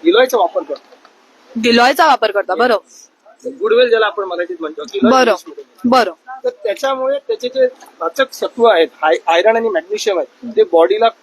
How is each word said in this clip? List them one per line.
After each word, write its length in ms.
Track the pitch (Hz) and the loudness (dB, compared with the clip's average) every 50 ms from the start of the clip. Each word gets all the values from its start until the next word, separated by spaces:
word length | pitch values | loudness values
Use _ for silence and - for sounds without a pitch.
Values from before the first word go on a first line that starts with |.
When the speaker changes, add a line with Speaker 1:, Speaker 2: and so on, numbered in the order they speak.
| - | 2
Speaker 1:
गिलोयचा 340 | 160 180 415 523 - - 233 | 2 2 4 2 2 2 0
वापर 240 | 185 170 - - 302 | -2 0 -2 -6 -6
करतो. 320 | 277 147 - _ _ - _ _ - _ _ _ _ _ _ _ _ - 233 220 | -6 -12 -14 _ _ -20 _ _ -20 _ _ _ _ _ _ _ _ -12 -4 -2
Speaker 2:
गिलोयचा 420 | 240 233 233 240 254 277 269 339 | 2 2 4 4 2 4 2 4
वापर 240 | 311 269 - - 214 | 2 4 2 0 -2
करता, 240 | 196 202 190 - 185 | -2 -2 -4 -4 -2
बरं. 220 | 196 233 254 233 190 _ _ - - - _ _ _ _ - - _ _ | -2 0 0 0 -2 _ _ -20 -20 -20 _ _ _ _ -20 -20 _ _
Speaker 1:
गुडवेल 420 | 247 269 269 370 427 - 240 254 240 | -14 -10 -6 -2 0 2 2 4 4
ज्याला 180 | 226 226 220 | 2 2 2
आपण 180 | 208 - 208 196 | 0 -2 -6 -8
मराठीत 320 | 185 175 175 175 170 180 165 | -8 -6 -8 -8 -8 -8 -10
म्हणतो, 220 | 160 151 156 - 151 | -10 -10 -10 -12 -14
गिलोय 300 | - - - - 226 254 | -10 -6 -2 0 2 4
Speaker 2:
बरं, 80 | 262 | 4
Speaker 1:
इंग्लिशमध्ये. 440 | 254 233 202 175 - 330 - - 427 _ _ _ - | 4 2 0 -2 -4 -18 -20 -20 -20 _ _ _ -2
Speaker 2:
बरं. 280 | 247 247 262 226 185 165 _ _ - 262 262 - | 0 2 2 2 0 -4 _ _ -18 -18 -8 -8
Speaker 1:
तर 40 | 247 | -8
त्याच्यामुळे 720 | - _ - - - - - 269 269 262 262 262 - 554 | -8 _ -6 -6 -6 -4 -4 -4 -4 -4 -4 -4 -6 -6
त्याचे 300 | _ - 453 415 - 247 | _ -8 -8 -8 -8 -8
जे 180 | 254 262 262 254 - - - - - _ | -2 0 -2 -2 -2 -8 -20 -20 -14 _
पाचक 320 | 165 165 - - 269 262 - | -8 -8 -4 -4 -6 -6 -4
सत्व 320 | - 214 - _ - 233 | -8 -8 -8 _ 2 2
आहेत, 240 | 233 208 170 165 - _ _ - | 2 4 4 2 0 _ _ -2
आय-, 160 | 156 165 170 - | -2 -2 0 0
आयरन 300 | - 165 170 185 214 226 | 0 0 2 2 2 2
आणि 120 | 226 226 226 | 2 -2 -2
मॅग्नेशियम 500 | 202 165 160 180 208 214 - 220 196 170 | -4 -4 -4 -6 -8 -6 -4 -2 -2 -2
आहेत, 380 | 143 - _ _ - 240 220 | -4 -6 _ _ -16 -6 0
ते 60 | - 220 190 - | 0 0 2 4
बॉडीला 360 | 165 165 180 196 214 226 226 220 _ | 4 4 4 2 0 0 -2 -2 _